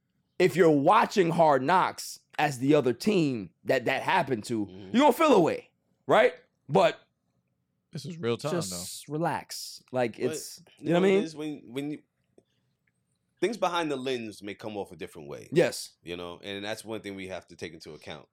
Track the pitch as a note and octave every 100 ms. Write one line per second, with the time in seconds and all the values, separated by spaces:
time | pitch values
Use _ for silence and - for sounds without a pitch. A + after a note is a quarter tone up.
0 | _ _ _ - F3 D#3+ E3 D3 D3+ A3
1 | B3 G#3 E3 E3+ D#3+ C#3 C3+ F#3 B2+ -
2 | - - _ - D3 B2+ C3+ D3+ B2+ A#2+
3 | G#3+ G3+ D3 A#2+ F#2 _ - C3+ B2 C3
4 | C#3+ F3+ C3+ A2+ - A#2 G#2 F#3+ G3 G#3
5 | D4 - B3+ F3+ D3 G2 - _ _ _
6 | - F3+ A#3+ - _ _ - F3+ E3+ -
7 | _ _ _ _ _ _ _ _ _ D#3
8 | - E3 A#2 A#2 D3 F3 F#2+ F2+ F2+ -
9 | - D3+ E3+ A2 - - - - _ B2+
10 | A#2+ - C#3 D#3 - - - _ D#3 F3
11 | F#3+ F#3+ E3 D3+ D#3 D3 - B2 D3 D3
12 | _ _ _ _ _ _ _ _ _ _
13 | _ _ _ _ F#3+ A3+ F3+ E3+ D#3+ C3+
14 | C3 B2 A2 G2 G2+ F#2+ A2 G#2 F#2+ E2
15 | F2+ F2 D2 C2 - D3 C3 - - _
16 | E2 F2 F2 E2+ G2+ G2+ G2+ A2 G#2 G#2+
17 | G2+ G2 F#2 F2+ - F2 F2+ D#2+ F2 D2+
18 | - D2+ -